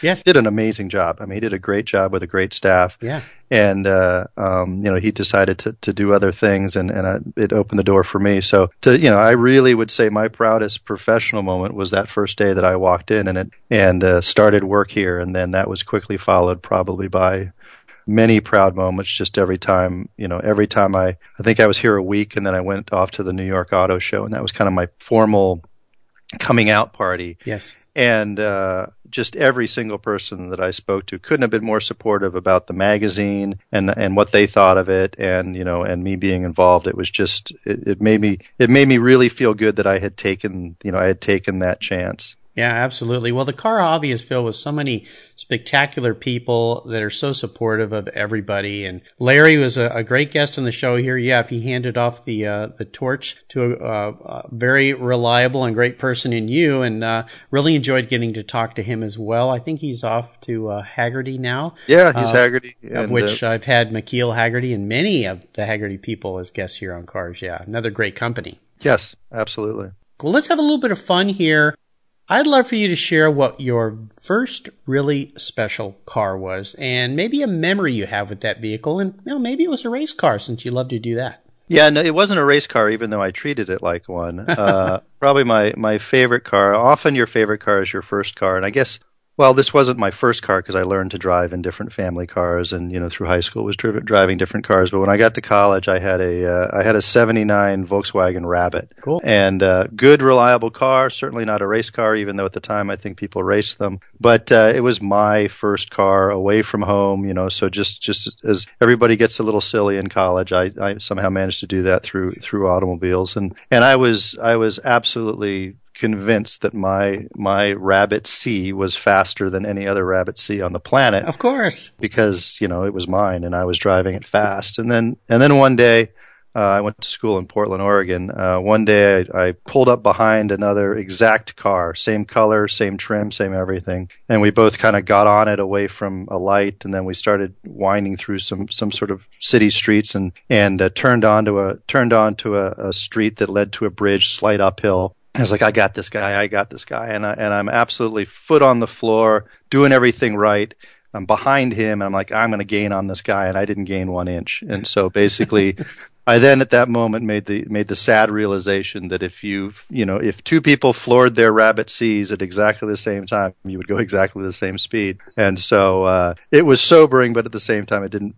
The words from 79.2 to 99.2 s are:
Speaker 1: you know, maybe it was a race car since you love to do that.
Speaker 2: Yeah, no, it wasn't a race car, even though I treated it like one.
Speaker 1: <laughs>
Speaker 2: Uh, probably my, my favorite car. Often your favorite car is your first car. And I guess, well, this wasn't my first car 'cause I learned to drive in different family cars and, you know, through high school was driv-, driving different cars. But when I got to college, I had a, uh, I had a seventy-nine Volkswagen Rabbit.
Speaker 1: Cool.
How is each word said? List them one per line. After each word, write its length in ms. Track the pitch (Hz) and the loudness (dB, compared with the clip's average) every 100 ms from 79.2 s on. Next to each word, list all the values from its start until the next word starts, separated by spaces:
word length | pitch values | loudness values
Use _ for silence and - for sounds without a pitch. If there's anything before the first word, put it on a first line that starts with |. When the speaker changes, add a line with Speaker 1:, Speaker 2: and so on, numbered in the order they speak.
| 254 | -8
Speaker 1:
you 60 | |
know, 60 | 285 | -6
maybe 260 | 240 277 | -4 -2
it 60 | 349 | -4
was 140 | 269 | -4
a 60 | 233 | -6
race 240 | 247 302 | -6 -8
car 240 | - 160 104 | -2 0 0
since 260 | - 117 | -4 -10
you 60 | 127 | -6
love 180 | 123 127 | -6 -6
to 80 | 120 | -6
do 180 | 117 117 | -6 -6
that. 260 | 123 - _ _ - | -8 -12 _ _ 0
Speaker 2:
Yeah, 220 | 160 151 | 4 6
no, 100 | 147 | 4
it 140 | 165 | 2
wasn't 260 | 156 196 185 | 2 2 2
a 40 | |
race 240 | 143 143 - | 2 2 2
car, 200 | 127 107 | 0 0
even 200 | 110 113 | 0 -4
though 100 | 104 | -4
I 120 | 95 | -4
treated 360 | 92 147 139 92 | -6 -6 -6 -6
it 140 | 92 | -4
like 260 | 87 87 - | -4 -6 -6
one. 300 | 90 87 87 | -8 -8 -8
Speaker 1:
<laughs> 100 | 104 | -6
Speaker 2:
Uh, 520 | 123 101 95 92 92 - _ | -2 0 0 0 -4 -8 _
probably 260 | 139 139 | 2 2
my, 300 | 120 110 104 - | 2 2 2 0
my 220 | 110 107 | -2 -2
favorite 460 | - 131 127 120 | 0 2 4 2
car. 300 | - 98 98 | 0 2 4
Often 420 | 104 123 147 160 139 | 4 4 4 2 0
your 100 | 113 | 0
favorite 340 | 117 107 107 | 0 0 0
car 220 | - 101 | 0 0
is 100 | 95 | 0
your 100 | 98 | -6
first 340 | - 101 98 - | -6 -6 -6 -4
car. 200 | 95 92 | -2 0
And 80 | |
I 60 | 95 | -2
guess, 300 | 135 127 - _ _ _ - | 0 -2 -4 _ _ _ 4
well, 160 | 135 | 4
this 180 | 131 139 | 6 4
wasn't 260 | 147 127 120 | 2 2 2
my 120 | 101 | -2
first 320 | - 127 117 | 0 0 0
car 180 | - 95 | -2 -2
'cause 160 | 92 95 | -2 -4
I 60 | |
learned 300 | 92 95 92 | -2 -2 -4
to 60 | 95 | -6
drive 360 | 92 87 90 | -2 0 0
in 80 | 90 | -4
different 320 | 90 - 107 | -8 -8 -10
family 320 | - 92 87 87 | -8 -6 -6 -6
cars 480 | - 87 87 87 | -4 -2 -2 -4
and, 180 | 90 87 | -6 -6
you 80 | 90 | -6
know, 80 | 87 | -8
through 200 | - 85 | -6 -2
high 120 | 90 | -2
school 240 | 87 113 | -2 -6
was 120 | 107 101 | -6 -4
driv-, 280 | 113 104 | -4 -4
driving 320 | 107 104 95 92 | 0 4 4 2
different 300 | 92 - - | -4 -4 0
cars. 240 | 95 92 | 2 2
But 100 | 98 | 2
when 80 | 98 | 2
I 80 | 104 | 4
got 200 | 113 107 | 2 2
to 40 | |
college, 480 | - 104 101 95 95 | 0 4 4 2 0
I 100 | 92 | -2
had 220 | 95 92 | 0 -2
a, 260 | 92 87 90 | -2 -2 -2
uh, 240 | 87 90 98 | 0 -2 0
I 40 | |
had 140 | 101 107 | 2 2
a 40 | |
seventy-nine 880 | - 120 113 113 107 101 101 98 90 | 2 2 4 2 2 2 2 0 -2
Volkswagen 600 | 101 101 101 92 92 85 | -4 -2 -2 -2 -2 -4
Rabbit. 460 | 87 87 87 - - | -2 -2 -4 -8 -12
Speaker 1:
Cool. 220 | - 165 | -6 -4